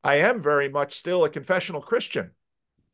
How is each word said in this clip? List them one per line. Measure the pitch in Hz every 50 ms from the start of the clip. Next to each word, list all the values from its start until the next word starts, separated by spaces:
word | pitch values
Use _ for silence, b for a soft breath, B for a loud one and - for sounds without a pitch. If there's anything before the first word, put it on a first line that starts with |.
| -
I | 135 143
am | 143 170 226 254 226
very | 143 147 147 143 143 139
much | 135 143 143 143 - -
still | - 175 180 180 160
a | 147
confessional | - 151 131 - 185 180 - - 170 147
Christian, | - - 226 254 - - - 135 87 - - _ _ _ _ _ _ _ _ _ _ _